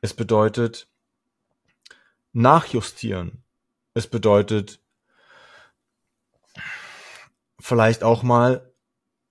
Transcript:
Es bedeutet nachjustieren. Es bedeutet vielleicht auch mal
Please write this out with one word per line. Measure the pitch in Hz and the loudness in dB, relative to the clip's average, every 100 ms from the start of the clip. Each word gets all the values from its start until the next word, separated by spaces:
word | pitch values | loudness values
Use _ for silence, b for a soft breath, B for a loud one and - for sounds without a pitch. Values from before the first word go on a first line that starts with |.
Es | 104 | -10
bedeutet | - 104 110 107 107 117 117 - _ _ _ _ _ _ _ _ _ _ b b b _ | -8 -2 2 2 0 -6 -6 -20 _ _ _ _ _ _ _ _ _ _ b b b _
nachjustieren. | 117 120 160 - 120 - - 113 95 87 - _ _ _ _ _ | 0 4 4 2 -8 -8 -12 -10 -8 -10 -16 _ _ _ _ _
Es | - - | -10 -8
bedeutet | 117 107 101 101 110 101 - _ _ b b b b b b b b _ _ _ _ _ _ _ - B B B B B B B _ _ _ | -2 2 2 2 -4 -6 -14 _ _ b b b b b b b b _ _ _ _ _ _ _ -20 B B B B B B B _ _ _
vielleicht | - 120 113 117 | -4 2 2 2
auch | 113 117 | 0 0
mal | 123 120 123 127 - _ _ _ _ _ _ | 2 2 2 0 -6 _ _ _ _ _ _